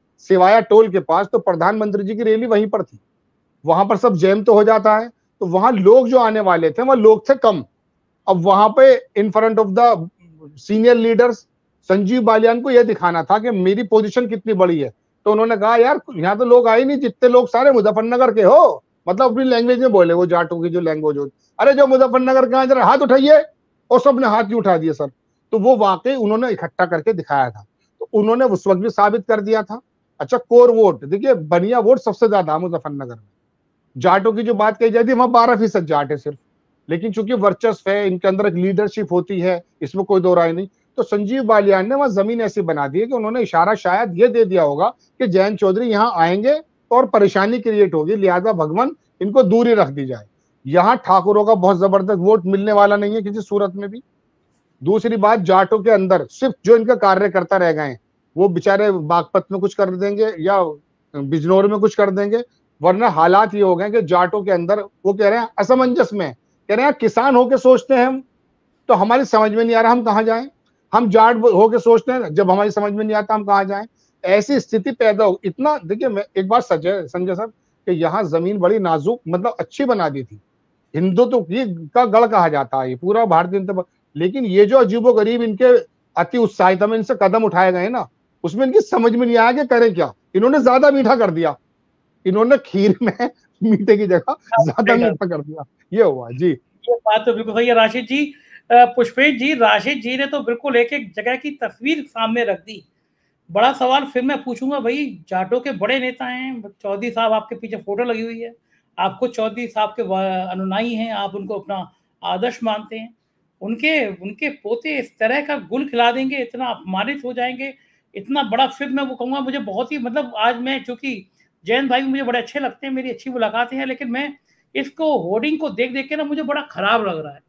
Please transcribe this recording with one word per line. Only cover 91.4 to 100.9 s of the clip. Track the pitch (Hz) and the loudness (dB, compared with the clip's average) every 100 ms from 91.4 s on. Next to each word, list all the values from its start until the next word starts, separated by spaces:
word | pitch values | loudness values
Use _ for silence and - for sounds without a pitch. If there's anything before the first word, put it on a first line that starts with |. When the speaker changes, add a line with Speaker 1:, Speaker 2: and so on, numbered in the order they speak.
| 160 139 _ _ _ _ _ _ 180 | -4 -6 _ _ _ _ _ _ -2
Speaker 1:
इन्होंने | 196 233 277 | 0 2 2
खीर | - 196 202 185 | 0 0 2 2
में | 226 190 247 - _ | -2 -2 -6 -8 _
<laughs> | - | -6
मीठे | 226 208 202 208 | 0 0 2 2
की | 202 | 2
जगह | 180 - 294 - 226 | 0 -2 -8 -6 -4
ज्यादा | 160 - 220 233 | -4 -2 0 2
Speaker 2:
मीठा। | 226 | 0
Speaker 1:
मीठा | 170 190 | -2 -6
कर | 160 | -6
दिया, | 147 156 139 _ - | -10 -16 -18 _ -6
ये | 202 | 0
हुआ। | 196 131 117 | 0 0 -8
जी, | 127 175 131 _ _ - | -4 -2 -2 _ _ -6
Speaker 2:
ये | |
बात | 240 214 220 220 | -4 0 -2 0
तो | |
बिल्कुल | 220 220 | -4 -4
सही | 214 240 | -2 0
है | |
राशिद | 226 220 233 214 | 2 2 -2 -6
जी। | 269 294 - _ - - | -6 -6 -10 _ -14 2
अ, | 240 240 | 6 6
पुष्पेश | 247 233 - 294 247 | 2 -2 0 0 0
जी, | 269 | -2
राशिद | 285 220 208 220 285 | 0 2 2 -2 -6
जी | 226 254 | -6 -6
ने | 277 | -4
तो | 285 | -6
बिल्कुल | 220 233 285 233 | -6 -6 -2 -2
एक | 233 | 0